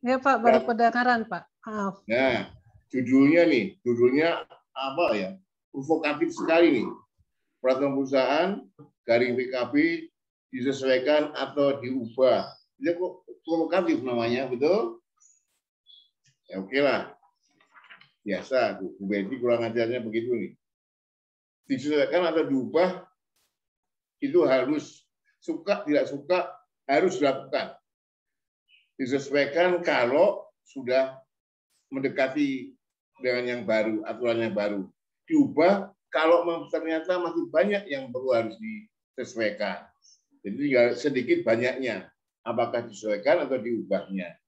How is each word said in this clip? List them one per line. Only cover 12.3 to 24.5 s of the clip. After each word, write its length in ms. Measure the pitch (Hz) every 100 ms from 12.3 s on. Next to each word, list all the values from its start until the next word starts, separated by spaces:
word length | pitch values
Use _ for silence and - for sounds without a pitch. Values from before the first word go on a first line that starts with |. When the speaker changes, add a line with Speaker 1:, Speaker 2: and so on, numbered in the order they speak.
| 110 - - _ _
Speaker 2:
Ini 160 | 143 170
kok 320 | 180 - - -
provokatif 560 | - 165 156 175 170 139
namanya, 480 | 127 120 117 123 135
betul? 560 | 123 147 202 349 - _ _ _ _ _ _ _ _ _ - _ _ _ _ _
Ya, 140 | 95
oke 140 | 95 131
lah. 320 | 143 110 95 - _ _ _ _ _ - _ - _ _
Biasa, 560 | 104 92 - 127 113 95
Bu, 160 | 92 -
Bu 20 | 98
Betty 240 | 101 95 127
kurang 240 | 120 117 117
ajarnya 340 | 113 113 123
begitu 320 | 110 110 120 117
nih. 160 | 98 - _ _ _ _ _ _ _ _ _ _ _
Disesuaikan 640 | 135 147 151 131 165 175
atau 160 | 160 143
diubah, 560 | 135 117 156 185 180 - _ _ _ _ _ _ _ _ _ _ _
itu 160 | 139 170
harus, 560 | 147